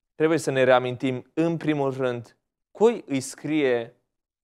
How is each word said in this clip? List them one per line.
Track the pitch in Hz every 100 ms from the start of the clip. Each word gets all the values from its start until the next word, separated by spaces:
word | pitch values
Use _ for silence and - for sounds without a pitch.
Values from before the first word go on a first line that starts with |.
| _ -
trebuie | 160 160
să | -
ne | 135
reamintim, | 131 127 127 123 135 127 -
în | - 165 165
primul | 156 151 135
rând, | 131 127 120 117 _ _ _ _
cui | - 220 214 -
îi | 135
scrie | 123 - 147 156 135 120 117 - _ _ _ _